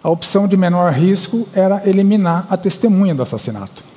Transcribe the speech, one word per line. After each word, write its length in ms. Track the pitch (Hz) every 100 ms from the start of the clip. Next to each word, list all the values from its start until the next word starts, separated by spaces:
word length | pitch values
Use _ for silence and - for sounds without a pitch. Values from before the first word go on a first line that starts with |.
a 60 | 165
opção 380 | 165 - 196 202
de 100 | 190
menor 360 | 180 175 175
risco 540 | 135 180 196 - 233 233
era 300 | 196 190 196 202
eliminar 580 | 190 196 208 180 170 185
a 80 | 185
testemunha 580 | 190 - 233 190 196
do 80 | 147
assassinato. 640 | 123 113 - 107 98 - -